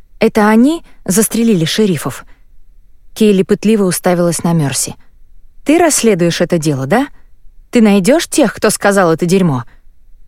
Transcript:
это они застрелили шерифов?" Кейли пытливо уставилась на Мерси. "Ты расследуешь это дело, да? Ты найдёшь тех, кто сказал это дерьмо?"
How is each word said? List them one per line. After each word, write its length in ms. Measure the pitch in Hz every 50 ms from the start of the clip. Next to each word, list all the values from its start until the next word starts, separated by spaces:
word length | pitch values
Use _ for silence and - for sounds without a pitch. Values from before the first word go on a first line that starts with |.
| - _ - -
это 300 | 220 226 - 226 208 214
они 340 | 220 226 247 285 330 330 - - - - -
застрелили 600 | - 180 208 220 - - 220 233 226 214 170 165
шерифов?" 580 | 156 - - 220 196 175 139 - 143 - - - - - - - - - - - - - - - - - - - - -
Кейли 300 | - 220 208 202 185 190
пытливо 420 | - 208 - - 202 226 208 202
уставилась 580 | 180 165 - - 185 180 175 175 170 160 - -
на 120 | 170 170
Мерси. 420 | 165 147 135 131 - - - - - - - - - - - - - - - - - -
"Ты 120 | - 294 359
расследуешь 600 | 359 311 - - - 226 202 165 175 170 160 -
это 160 | 175 165 180
дело, 300 | 170 147 156 143 131 135
да? 220 | 135 185 240 285 - - - - - - - - - - - - _
Ты 120 | - 240 220
найдёшь 460 | 208 202 202 175 202 277 339 - -
тех, 260 | - - 277 196 -
кто 160 | - - 214
сказал 420 | - - - 202 196 202 185 165 165
это 140 | 156 185
дерьмо?" 380 | 170 185 196 190 165 135 123 120 - - - _ - - - - - - - -